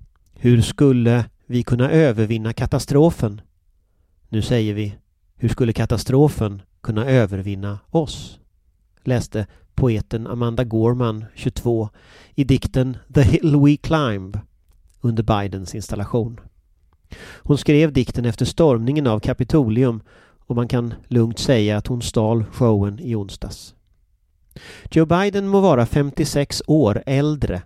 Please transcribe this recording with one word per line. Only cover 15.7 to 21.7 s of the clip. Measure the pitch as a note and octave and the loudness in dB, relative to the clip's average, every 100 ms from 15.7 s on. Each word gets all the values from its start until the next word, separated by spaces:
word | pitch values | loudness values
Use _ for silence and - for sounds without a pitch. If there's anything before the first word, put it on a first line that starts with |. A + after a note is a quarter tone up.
| A2 | -10
installation. | - G#2 G2+ A#2+ A2+ A#2 - _ _ _ _ _ _ - | -8 -6 -4 -2 -4 -8 -18 _ _ _ _ _ _ -20
Hon | - - - C#3+ | -20 -14 -2 0
skrev | - D3 D#3+ | 4 4 4
dikten | C3+ A#2 - A#2+ | 2 -2 -2 -4
efter | - B2 | -2 -4
stormningen | - D#3+ A#2+ A#2 D3+ C3+ | 2 2 4 0 0 0
av | G#2+ | 0
Kapitolium | - B2 A#2+ D#3+ A#2 A2 C3 A2+ - _ | -2 -4 0 2 2 2 0 0 -10 _
och | _ _ _ A#2+ | _ _ _ -4
man | A#2+ | -2
kan | B2 A#2+ G#2+ - | -2 -4 -8 -4
lugnt | A#2+ A2+ A2 | 0 0 -2
säga | - A#2+ G#2 | 0 2 2